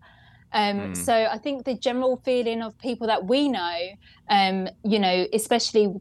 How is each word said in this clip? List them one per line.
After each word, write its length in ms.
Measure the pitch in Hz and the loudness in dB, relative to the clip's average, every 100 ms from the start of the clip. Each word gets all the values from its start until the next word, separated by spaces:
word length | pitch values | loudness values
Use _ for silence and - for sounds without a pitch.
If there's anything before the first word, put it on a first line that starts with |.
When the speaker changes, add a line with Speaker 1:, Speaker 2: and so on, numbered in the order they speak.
| - - - - - | -20 -20 -20 -20 -6
Speaker 1:
Um, 280 | 220 208 202 | -2 0 -2
Speaker 2:
Mm. 180 | 196 180 | -4 -4
Speaker 1:
so 160 | 180 226 220 | 2 2 2
I 60 | 220 | -2
think 260 | 294 269 | -6 -6
the 120 | 254 233 | -6 -4
general 460 | 262 247 262 247 - | -2 0 0 -2 0
feeling 360 | 247 233 226 | 0 0 -4
of 160 | 226 220 | -8 -8
people 280 | 262 233 226 | -8 -4 0
that 180 | 208 185 | 0 2
we 220 | 262 294 | 2 2
know, 300 | 220 175 170 180 202 - - - | 0 -4 -4 -8 -10 -20 -14 0
um, 380 | 208 190 190 185 - | 2 4 0 -4 -6
you 160 | 208 214 | 0 2
know, 260 | 190 180 180 | 2 2 2
especially 600 | 220 220 240 - 220 208 190 | -2 2 0 2 2 2 0